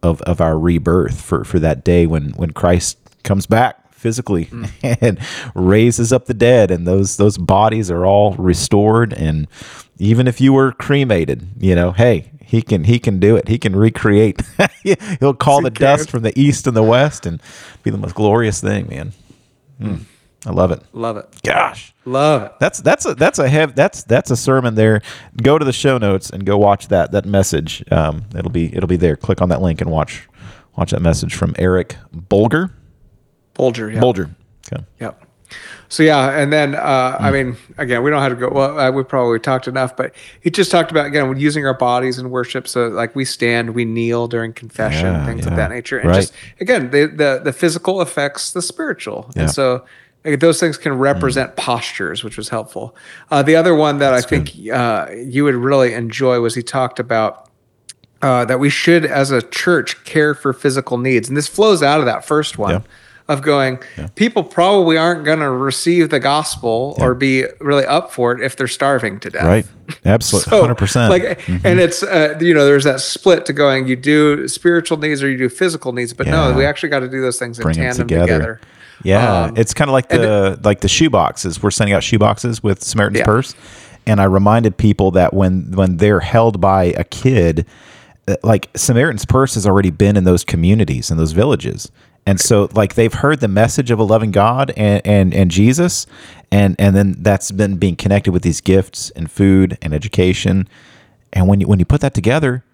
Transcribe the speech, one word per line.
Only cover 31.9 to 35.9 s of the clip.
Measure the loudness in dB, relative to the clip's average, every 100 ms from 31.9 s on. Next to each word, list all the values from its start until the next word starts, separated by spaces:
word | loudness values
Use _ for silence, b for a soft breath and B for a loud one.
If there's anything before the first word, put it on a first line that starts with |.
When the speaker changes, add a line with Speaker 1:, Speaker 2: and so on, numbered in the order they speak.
| -12 -18
Speaker 1:
Bolger. | -20 -2 2 2 0 -2 -10 _ _ _ _ _ _ _ -2
Speaker 2:
Bolger, | -2 -2 -8
yeah. | 0
Speaker 1:
Bolger. | 0 0 -6 -12 _ _ -14
Okay. | -14 -14 _
Speaker 2:
Yep. | -16 -16 _ _ _ B B B
So, | B